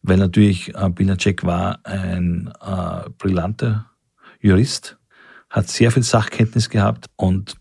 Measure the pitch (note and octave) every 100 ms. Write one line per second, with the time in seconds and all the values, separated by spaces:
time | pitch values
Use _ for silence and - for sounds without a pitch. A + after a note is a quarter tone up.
0 | - F#2 G2 G2 G#2 F2+ - - F#2+ F2
1 | F#2+ F#2+ G#2 F2+ F2 F2 F#2 - - G2
2 | F#2 F2+ F2 F2 - - - F#2 F2 F2
3 | - - G2 F2+ F2+ A2 B2 A2 A2 _
4 | _ _ - _ G#2 F#2+ C3 - - -
5 | _ _ - - _ - G#2 - A#2 A#2
6 | A#2 A2+ G#2 - A2+ B2 A2 A2+ G2+ A2+
7 | - - F#2+ F#2+ G#2 -